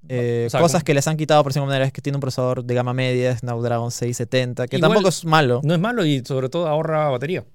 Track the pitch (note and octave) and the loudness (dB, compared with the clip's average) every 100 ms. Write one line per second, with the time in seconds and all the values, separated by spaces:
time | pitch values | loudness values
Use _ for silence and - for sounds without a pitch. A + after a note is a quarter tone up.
0 | - B2+ A#2+ A#2+ A#2 C3 E3 E3 D3+ C#3+ | -4 -2 0 0 0 2 2 2 2 2
1 | D3 D#3 D3+ D3+ C#3+ C#3+ C#3 C3+ C3+ C3+ | 2 -2 4 4 4 0 -2 0 0 -2
2 | C#3+ C#3 C3+ B2+ B2+ B2+ B2 B2 B2 B2+ | -4 -4 -4 0 0 0 0 0 0 0
3 | B2+ B2+ B2 B2 B2 A#2 A#2+ A#2 A#2 - | 0 2 0 0 -4 -4 -2 -2 -2 -4
4 | A#2+ B2+ A#2+ C3 B2 A#2+ B2 C3+ D#3 G3+ | -4 -4 -2 0 0 -4 -4 2 4 4
5 | F#3+ D#3+ E3 D#3 C3+ A#2+ D3 E3+ G#3+ A#3+ | 2 -2 2 4 4 2 0 0 0 0
6 | E3 C#3 B2 C3+ B2+ D#3 E3+ D3+ D#3 D#3 | 0 0 -2 -4 -4 -4 -2 -2 0 -2
7 | D3+ B2+ D3 F3+ - | 0 -2 -4 -6 -8